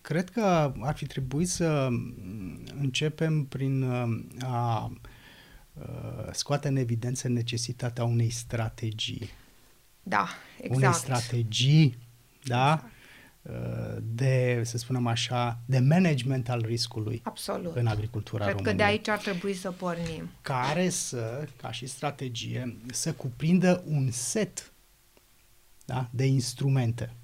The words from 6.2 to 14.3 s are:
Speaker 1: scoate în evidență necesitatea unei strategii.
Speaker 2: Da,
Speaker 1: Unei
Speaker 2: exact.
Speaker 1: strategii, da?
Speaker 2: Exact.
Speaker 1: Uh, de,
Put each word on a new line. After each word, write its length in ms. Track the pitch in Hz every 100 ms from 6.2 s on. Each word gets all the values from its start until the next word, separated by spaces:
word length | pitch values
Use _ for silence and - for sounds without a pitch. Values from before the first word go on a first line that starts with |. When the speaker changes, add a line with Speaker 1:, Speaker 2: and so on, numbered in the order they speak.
| 110
Speaker 1:
scoate 360 | - - 143 147
în 80 | 135
evidență 520 | 123 117 123 127 131
necesitatea 760 | 120 120 113 - 123 123 120
unei 260 | 117 117 117
strategii. 1000 | - - 117 110 - 113 107 - - 107 - - - - - _ _
Speaker 2:
Da, 240 | - 107 92 - - -
Speaker 1:
Unei 120 | - 127
Speaker 2:
exact. 200 | 185 170
Speaker 1:
strategii, 1040 | - 127 - 120 113 110 131 151 151 - - - _ _
da? 280 | 135 123 135
Speaker 2:
Exact. 180 | 156 - - - - - _
Speaker 1:
Uh, 540 | - 120 120 117 113 110
de, 580 | 110 113 131